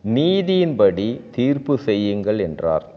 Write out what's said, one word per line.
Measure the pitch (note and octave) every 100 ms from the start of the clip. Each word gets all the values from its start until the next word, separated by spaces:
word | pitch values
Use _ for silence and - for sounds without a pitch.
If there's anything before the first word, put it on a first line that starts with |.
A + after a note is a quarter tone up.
| G2+
நீதியின்படி | A#2 E3 F#3+ F3+ F#3 E3+ A#2+ G2+ F2+ G#2+ B2+ -
தீர்ப்பு | - B2+ C#3+ C3+ C#3
செய்யுங்கள்" | - G2+ G#2 G2+ G2 G#2+
என்றார். | F2+ D2+ E2 D#2 -